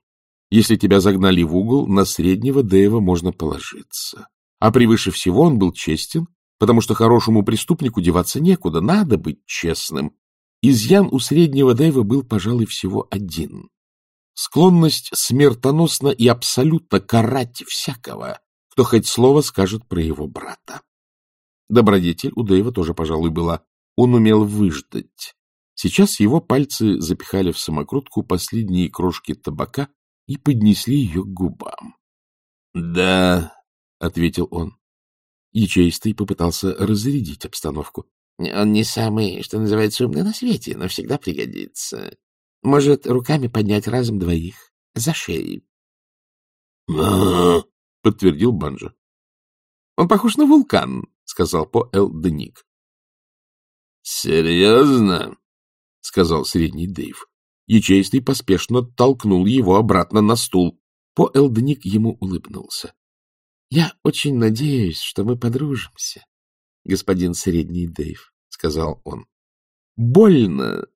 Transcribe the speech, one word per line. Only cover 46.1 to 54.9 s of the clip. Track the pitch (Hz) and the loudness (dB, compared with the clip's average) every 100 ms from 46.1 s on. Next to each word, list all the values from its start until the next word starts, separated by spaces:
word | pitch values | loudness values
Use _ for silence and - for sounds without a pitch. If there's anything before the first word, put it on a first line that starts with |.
| _ _ _ _ _ _ _ - | _ _ _ _ _ _ _ -10
"Ага", — | 76 95 98 95 90 90 85 - _ _ _ | -4 0 2 2 2 4 2 -2 _ _ _
подтвердил | 107 - 92 76 117 | -2 2 2 2 0
Банджо. | 101 76 64 50 - _ _ _ _ _ _ _ _ _ - | 0 -6 -10 -16 -18 _ _ _ _ _ _ _ _ _ -2
"Он | 175 | 2
похож | 208 233 240 | 2 2 2
на | 294 | 6
вулкан", — | 302 - 90 65 64 - _ - | 6 4 0 -2 -8 -12 _ -12
сказал | - 85 85 78 | -4 -2 -2 -2
По | - - | -2 -2
Эл | 98 101 | 0 0
Деник. | 80 87 76 - _ _ _ _ _ _ _ _ _ _ _ _ _ _ _ | 0 -4 -4 -8 _ _ _ _ _ _ _ _ _ _ _ _ _ _ _
"Серьёзно?" — | - - - 80 82 85 101 117 147 | -12 -8 -2 0 2 4 6 6 6